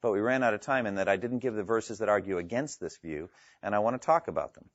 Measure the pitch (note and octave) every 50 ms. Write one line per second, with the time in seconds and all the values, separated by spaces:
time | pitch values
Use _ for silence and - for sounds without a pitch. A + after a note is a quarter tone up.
0 | - A#2 G2+ G2+ G#2+ A#2+ B2+ C3 C3 A#2 G#2 G2+ - - C3+ C3 A#2 G#2 G2 G2
1 | F#2+ G2 G2 F#2 G#2 A#2 B2+ B2 B2 B2+ A2 G#2+ G2 F2+ A2+ A2+ A2 - A2 G2
2 | A2 G2+ G#2 G2+ F#2 G2 F#2+ F2 F2 E2+ A#2 B2 D3 D3+ - - F2+ D#2+ - -
3 | - E2 D#2 D2 E2 F#2 _ - - - _ _ - G2+ G#2 G#2 G#2 A2+ B2 B2+
4 | - - D#3+ E3 - - E2+ D#2 D2 - - - - - _